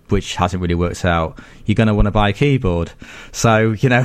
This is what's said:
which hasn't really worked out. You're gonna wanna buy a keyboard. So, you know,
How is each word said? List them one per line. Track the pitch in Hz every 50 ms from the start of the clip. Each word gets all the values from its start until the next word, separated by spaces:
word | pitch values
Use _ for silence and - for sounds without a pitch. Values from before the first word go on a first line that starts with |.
| _ -
which | 101 98 - - -
hasn't | - 90 90 98 90
really | 90 87 87
worked | 85 87 87 - - -
out. | 90 85 85 82 78 - - - - - - -
You're | - 104
gonna | 117 113 110 104
wanna | 104 107 101
buy | 90 107 104 101
a | 101
keyboard. | - 143 147 135 127 127 92 87 85 82 - - - - - - - - -
So, | - - - 117 110 110 110 110 110 104
you | - 127
know, | 123 123